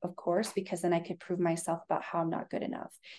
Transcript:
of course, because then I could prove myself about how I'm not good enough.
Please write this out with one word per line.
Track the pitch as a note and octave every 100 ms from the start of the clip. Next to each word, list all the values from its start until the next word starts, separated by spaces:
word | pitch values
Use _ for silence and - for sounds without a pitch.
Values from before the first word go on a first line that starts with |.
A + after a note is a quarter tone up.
of | F3 -
course, | - F3+ A3
because | - F#3+ F3
then | F3
I | E3+
could | F3 E3+
prove | - F3+
myself | E3+ E3 - E3 -
about | E3
how | - E3+
I'm | E3
not | - -
good | -
enough. | - - - - -